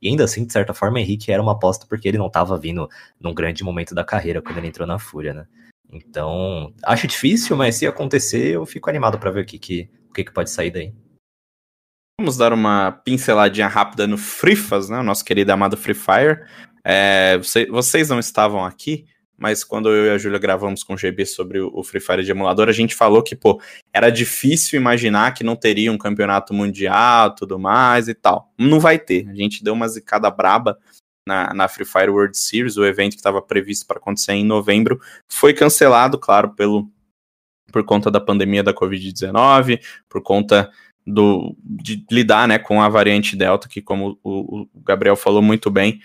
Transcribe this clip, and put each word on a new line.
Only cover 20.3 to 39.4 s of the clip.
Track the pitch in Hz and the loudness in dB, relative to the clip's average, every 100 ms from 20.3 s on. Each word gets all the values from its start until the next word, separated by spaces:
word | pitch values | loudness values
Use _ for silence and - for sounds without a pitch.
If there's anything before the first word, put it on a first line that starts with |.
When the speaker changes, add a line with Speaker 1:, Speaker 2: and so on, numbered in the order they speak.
| 101 | -4
Speaker 2:
gravamos | 101 95 101 95 | -2 -2 -2 -8
com | - | -10
o | 98 | -8
G | 92 | -6
B | 92 95 | -4 -6
sobre | - 90 95 | -8 -8 -6
o, | 92 | -6
o | - | -8
Free | 90 95 | -8 -8
Fire | - 95 | -4 -2
de | 95 | -2
emulador, | 95 95 95 107 | -2 0 2 2
a | |
gente | 110 113 | 2 0
falou | - 110 110 | 2 4 4
que, | 113 | 2
pô, | - 107 101 - - _ | 0 0 0 -4 -20 _
era | 104 117 | 2 2
difícil | 117 120 - 135 160 - 147 | 2 -2 -2 0 0 0 -2
imaginar | 123 120 117 104 120 | 0 0 2 2 0
que | 131 | 0
não | 117 117 | -6 -2
teria | 110 104 113 | 0 0 0
um | 107 | -2
campeonato | 104 104 101 98 - | -4 -2 0 0 -2
mundial, | 101 101 95 95 98 120 120 104 | -4 -4 -4 -2 2 4 6 4
tudo | 104 95 95 | 0 -10 -4
mais | 95 113 127 123 113 | 0 2 4 2 0
e | |
tal. | 113 92 90 - - | -2 0 0 -2 -2
Não | 131 156 | 2 4
vai | 160 160 | 4 2
ter. | - 90 101 | 0 -2 -4
A | |
gente | 98 104 104 | -4 -6 -4
deu | 104 | -4
uma | 113 113 | -2 -4
zicada | 110 - 107 107 | -6 -4 0 0
braba | 101 92 107 117 101 _ _ _ _ - | 2 2 2 0 -6 _ _ _ _ -6
na, | 95 90 | -4 -4
na | 98 95 | -2 -2
Free | - | -4
Fire | 98 92 98 | -2 2 2
World | 101 101 - | 4 0 -2
Series, | - 110 123 104 | -4 -2 -2 2
o | 101 | 2
evento | 95 101 - | 2 -2 -2
que | |
tava | 98 98 | -2 -2
previsto | - 104 98 101 - | -2 -2 -2 -8 -8
pra | - | -8
acontecer | - 104 - | -6 -6 -2
em | 101 | 0
novembro, | 104 107 101 104 113 131 - - - | 0 0 2 2 2 -2 -10 -20 -14
foi | - 143 | 2 4
cancelado, | 143 147 - 139 120 131 143 | 4 2 6 6 6 4 0
claro, | - 101 104 | 2 2 2
pelo, | - 104 104 104 _ _ _ _ _ _ _ _ | 0 0 0 -4 _ _ _ _ _ _ _ _
por | 113 | -2
conta | 104 104 104 | 2 2 2
da | 104 | 0
pandemia | 104 101 98 101 | 2 0 2 0
da | 101 | 0
covid | - 95 95 95 | 0 -2 -4 -8
dezenove, | 92 95 98 | -8 -4 2